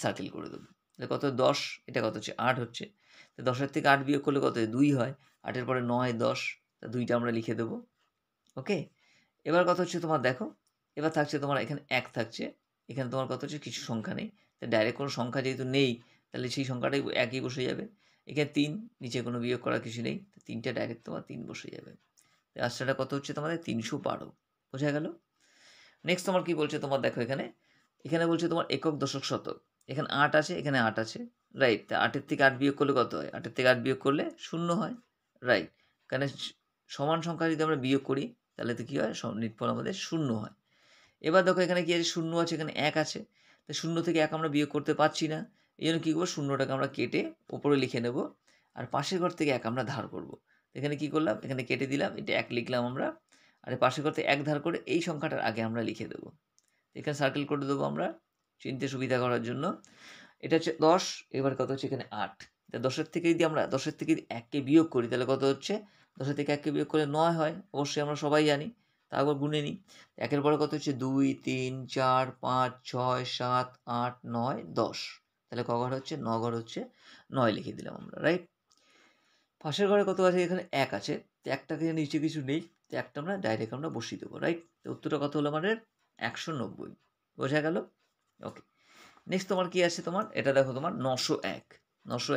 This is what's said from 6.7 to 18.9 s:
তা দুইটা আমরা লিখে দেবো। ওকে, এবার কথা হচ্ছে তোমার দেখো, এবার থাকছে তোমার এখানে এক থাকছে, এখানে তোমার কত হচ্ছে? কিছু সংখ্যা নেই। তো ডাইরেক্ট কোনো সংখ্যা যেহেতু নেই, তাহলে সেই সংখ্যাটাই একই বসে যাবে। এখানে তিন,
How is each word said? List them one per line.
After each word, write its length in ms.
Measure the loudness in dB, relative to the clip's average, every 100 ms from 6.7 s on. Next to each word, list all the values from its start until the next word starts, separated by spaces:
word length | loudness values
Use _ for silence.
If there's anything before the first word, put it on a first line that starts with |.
| _
তা 60 | -8
দুইটা 260 | -4 0 0
আমরা 160 | 0 -2
লিখে 160 | -2 -2
দেবো। 160 | -4 -6 -10 _ _ _ _ _ _ -10
ওকে, 200 | -4 -4 -4 _ _ _ _ _ 2
এবার 180 | 4 6
কথা 120 | 4
হচ্ছে 160 | 0 -2 0
তোমার 160 | 2
দেখো, 240 | 2 0 -4 -10 _ _ _ -4
এবার 140 | 0 2
থাকছে 180 | 2 0
তোমার 180 | 0 0 -2
এখানে 160 | -6 -2
এক 160 | -2 0
থাকছে, 300 | -4 -4 -6 -10 -10 _ _ -10
এখানে 180 | -6 -2
তোমার 140 | -2 -2
কত 80 | -4
হচ্ছে? 160 | -6 -8 -10
কিছু 160 | -10 -4
সংখ্যা 240 | -4 -4 -6
নেই। 80 | -8 -12 _ _
তো 40 | 0
ডাইরেক্ট 240 | 2 2 0
কোনো 120 | -4
সংখ্যা 320 | -4 -2 -2 -2
যেহেতু 200 | -2 0 4
নেই, 140 | 4 2 -8 _ _
তাহলে 180 | -6 -4 -2
সেই 100 | -2
সংখ্যাটাই 300 | 0 0 0 0 0
একই 180 | 0 0
বসে 200 | -4 -2 -2
যাবে। 160 | -2 -6 -14 _ _ -6
এখানে 220 | -2 0 2
তিন, 140 | 0 -2 -10